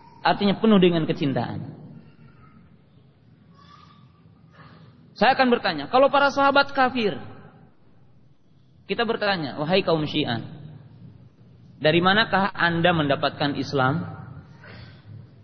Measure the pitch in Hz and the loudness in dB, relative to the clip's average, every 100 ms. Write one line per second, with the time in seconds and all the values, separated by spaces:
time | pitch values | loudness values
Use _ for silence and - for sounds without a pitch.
0 | - - 160 180 202 190 226 202 180 170 | -20 -6 -2 0 0 2 4 6 6 4
1 | 156 156 143 120 113 - - - - - | 0 -2 -2 -2 -4 -6 -12 -14 -18 -20
2 | - - - - - - - _ _ _ | -20 -20 -20 -20 -20 -20 -20 _ _ _
3 | _ _ _ _ _ - - - - - | _ _ _ _ _ -20 -20 -20 -20 -20
4 | - _ - _ - - - - - - | -20 _ -20 _ -20 -20 -20 -20 -20 -20
5 | - - 220 269 254 233 196 156 139 247 | -12 0 2 4 4 2 0 -4 0 4
6 | 277 277 277 277 277 277 277 277 254 254 | 4 4 2 4 4 4 2 2 0 0
7 | 208 123 - - - - - - - - | -2 -4 -10 -18 -20 -20 -20 -20 -20 -20
8 | - - - _ _ _ _ _ - 196 | -20 -20 -20 _ _ _ _ _ -8 -4
9 | 226 226 208 185 139 117 151 190 - 160 | -2 -2 -2 -2 -4 -6 -2 0 0 0
10 | 147 151 123 90 - - - - - - | -2 -4 -4 -4 -8 -16 -18 -20 -20 -20
11 | - - - - - - - - 151 170 | -20 -20 -20 -20 -20 -20 -20 -4 0 2
12 | 180 208 226 190 190 - 170 165 170 170 | 2 2 2 0 -2 -2 -2 2 2 2
13 | 143 135 143 - 147 139 135 143 127 160 | 0 -2 -2 -2 -4 -4 -4 0 0 -2
14 | - - - - - - - - - - | -6 -12 -18 -20 -20 -20 -20 -20 -20 -20
15 | - - - - | -20 -20 -20 -20